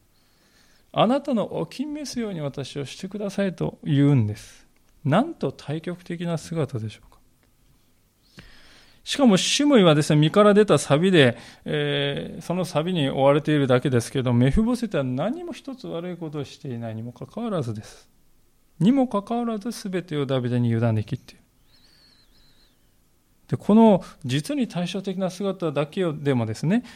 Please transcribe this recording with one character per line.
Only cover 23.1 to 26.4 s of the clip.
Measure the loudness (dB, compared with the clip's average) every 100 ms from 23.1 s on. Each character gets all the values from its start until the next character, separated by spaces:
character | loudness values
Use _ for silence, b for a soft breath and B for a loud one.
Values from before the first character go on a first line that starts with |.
| _ _ _ -8
で、 | -8
こ | 2 6
の | 8 6 B B
実 | -4 -4 -2 -4
に | -4
対 | -4 -6
照 | -6
的 | -8 -4
な | -6
姿 | -4 -6 -4 -4
だ | -2 -4
け | -2 -4
で | -2 0
も | 0